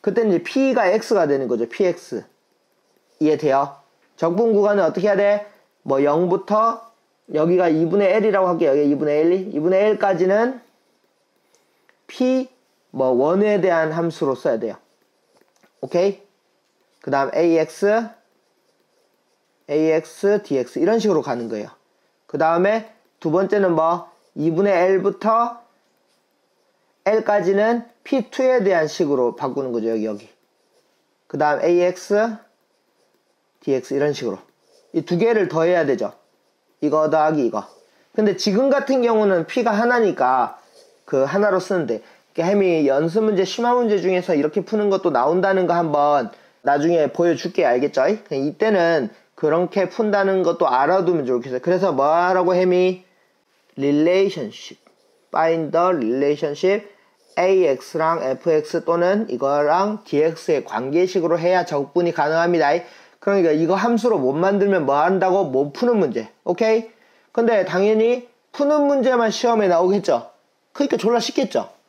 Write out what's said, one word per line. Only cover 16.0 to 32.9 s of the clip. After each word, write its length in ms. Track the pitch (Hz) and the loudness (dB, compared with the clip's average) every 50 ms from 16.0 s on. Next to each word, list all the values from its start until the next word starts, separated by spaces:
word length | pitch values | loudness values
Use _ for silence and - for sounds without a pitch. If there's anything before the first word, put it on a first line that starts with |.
| 180 202 196 196 - _ _ _ _ _ _ _ _ _ _ _ _ _ _ _ | 0 0 -2 -6 -14 _ _ _ _ _ _ _ _ _ _ _ _ _ _ _
그 100 | - - | -8 -4
다음 200 | 135 139 135 135 - | -2 -2 -2 -2 0
에이엑스, 760 | - 165 170 165 160 156 160 - - - 202 208 226 233 214 - _ _ _ _ _ _ _ _ _ _ _ _ _ _ _ _ _ _ _ _ _ _ _ _ _ _ _ _ _ _ - | 0 2 2 2 2 0 -2 -4 -4 -2 0 0 0 -2 -6 -14 _ _ _ _ _ _ _ _ _ _ _ _ _ _ _ _ _ _ _ _ _ _ _ _ _ _ _ _ _ _ -4
에이엑스, 760 | 147 151 156 160 160 156 160 - - - - 196 208 202 202 | -2 0 2 2 0 0 -2 -6 -14 -4 0 0 0 0 -2
디엑스 360 | - 143 135 123 123 - 139 | -2 -2 -2 -2 -4 -2 -2
이런 200 | 147 180 220 233 | 0 2 2 2
식으로 220 | 202 214 185 156 | 2 2 0 0
가는 260 | 123 143 127 120 117 113 | 0 -2 -6 -6 -6 -8
거예요. 220 | 113 107 107 110 - _ _ _ _ _ _ _ _ _ _ _ | -8 -8 -10 -12 -16 _ _ _ _ _ _ _ _ _ _ _
그 100 | - 147 | -4 0
다음에 560 | 160 160 165 170 185 202 214 226 220 - - _ _ _ _ _ | 0 2 2 2 2 2 2 0 -4 -8 -20 _ _ _ _ _
두 100 | - 170 | -6 -2
번째는 400 | 151 180 196 - - 208 196 185 | 0 0 0 2 2 2 2 2
뭐 400 | 170 156 160 165 170 175 - - _ _ _ _ _ | 2 2 2 0 0 -2 -6 -14 _ _ _ _ _
이분의 380 | - 147 165 160 160 196 202 196 170 180 185 | -4 -2 -2 0 2 2 2 2 2 4 4
L부터 680 | 190 185 180 202 180 - - 214 220 226 233 233 233 - - _ _ _ _ _ _ _ _ _ _ _ _ _ _ _ _ _ _ _ _ _ _ _ _ _ _ _ _ | 2 2 0 -2 -4 -2 -2 0 0 2 0 -2 -4 -14 -20 _ _ _ _ _ _ _ _ _ _ _ _ _ _ _ _ _ _ _ _ _ _ _ _ _ _ _ _
L까지는 800 | 196 214 220 214 - 208 208 175 180 196 196 208 226 240 240 233 - _ _ _ | 0 0 0 0 2 0 0 2 2 2 2 2 2 0 -2 -4 -10 _ _ _
피투에 600 | - - 262 220 - - - 262 262 254 247 196 | -2 -2 -2 -2 -4 -6 -2 0 2 2 2 2
대한 240 | 196 185 170 156 151 | 2 2 2 0 -2
식으로 480 | - - 180 143 143 131 123 120 113 | -2 -4 -2 0 0 0 0 -2 -2
바꾸는 360 | - 139 135 123 139 135 127 | -4 -8 -6 -6 -6 -6 -4
거죠. 180 | 120 117 107 113 | -4 -4 -4 -2
여기, 160 | 113 110 107 | -4 -4 -4
여기. 240 | 110 104 101 - - _ _ _ _ _ _ _ _ _ _ _ _ _ _ _ _ _ _ _ _ | -6 -8 -10 -14 -20 _ _ _ _ _ _ _ _ _ _ _ _ _ _ _ _ _ _ _ _
그 100 | - 143 | -4 -2
다음 240 | 151 147 147 - | 0 0 0 0
에이엑스, 720 | - 165 175 175 175 180 180 180 - - 202 208 220 233 220 208 - _ _ _ _ _ _ _ _ _ | 2 2 2 4 2 0 -2 -4 -6 -2 0 0 0 0 -4 -10 -18 _ _ _ _ _ _ _ _ _